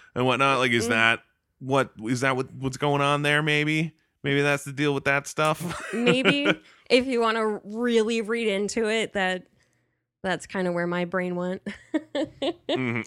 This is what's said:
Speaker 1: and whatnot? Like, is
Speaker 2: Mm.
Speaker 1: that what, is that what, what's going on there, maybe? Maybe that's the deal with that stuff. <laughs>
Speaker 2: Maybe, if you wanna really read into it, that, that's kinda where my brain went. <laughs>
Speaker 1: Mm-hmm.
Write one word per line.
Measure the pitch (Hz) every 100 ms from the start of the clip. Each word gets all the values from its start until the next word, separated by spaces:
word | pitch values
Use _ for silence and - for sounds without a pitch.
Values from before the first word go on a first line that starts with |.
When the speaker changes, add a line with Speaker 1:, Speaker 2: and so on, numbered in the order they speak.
| - 120
Speaker 1:
and | 127
whatnot? | 123 139 131
Like, | 127
is | 117 117
Speaker 2:
Mm. |
Speaker 1:
that | 113 113 113 - _ _ _
what, | 131 139 123 - 110
is | 127
that | 135 127
what, | 135
what's | 127 131 123
going | 147 143
on | 143 147
there, | 147 147
maybe? | 156 147 151 156 160 - _ _
Maybe | 143 143
that's | 143 143
the | 143
deal | 135 147
with | 139 139
that | 139 -
stuff. | - 156 156 170 156 -
<laughs> |
Speaker 2:
Maybe, | 226 240 254 - 285 294 311 - - -
if | 254 262
you | 233
wanna | 226 226 214 208
really | 196 220 240 226 214 226
read | 208 233 220
into | 196 202 226 214
it, | 226 196
that, | 202 185 185 - _ _ _ _ _ _ _
that's | 190 170 -
kinda | 196 180
where | 175 175
my | 175 175
brain | 185 180 180
went. | 180 190 208 - -
<laughs> | 302 311 -
Speaker 1:
Mm-hmm. | - - 277 339 - 311 123 117